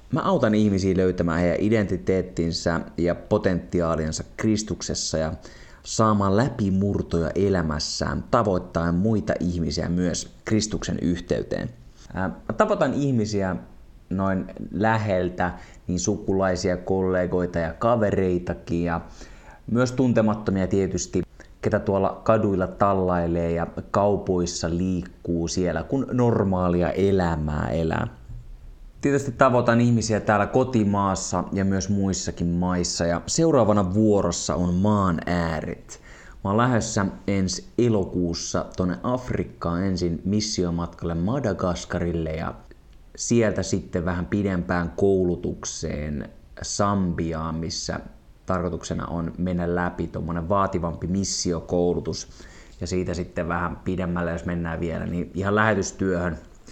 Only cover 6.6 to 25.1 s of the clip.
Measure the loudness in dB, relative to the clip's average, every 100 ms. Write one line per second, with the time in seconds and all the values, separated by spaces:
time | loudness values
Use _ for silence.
6.6 | 0 2 2 0 0 -2 0 0 2 2
7.6 | 0 -2 -4 -4 -2 -4 0 2 4 0
8.6 | 0 -2 0 2 2 2 0 0 0 -2
9.6 | -2 -2 0 0 0 -2 -6 -12 -2 0
10.6 | 0 -4 -4 -2 0 -2 -2 -2 -2 -4
11.6 | -6 -10 -20 -20 -12 -6 -6 -6 -4 0
12.6 | 2 2 0 0 0 0 0 0 -2 -4
13.6 | -8 -20 -20 -20 -6 -2 0 0 -4 -10
14.6 | -8 -2 2 2 0 0 0 0 -2 -4
15.6 | -14 -14 -4 -2 -2 -2 0 2 2 2
16.6 | 0 -2 0 0 2 2 0 0 0 -2
17.6 | -4 0 2 2 2 2 2 0 -2 -8
18.6 | -4 -2 0 -2 -6 -14 -18 -18 -20 -18
19.6 | -4 0 2 2 2 4 4 2 0 0
20.6 | 2 2 2 -2 -2 -4 -4 -8 -20 -6
21.6 | -2 0 2 2 0 0 2 2 2 0
22.6 | 0 0 2 2 2 2 0 0 0 0
23.6 | -2 -6 -4 2 2 2 0 0 0 -2
24.6 | -2 0 0 -2 -4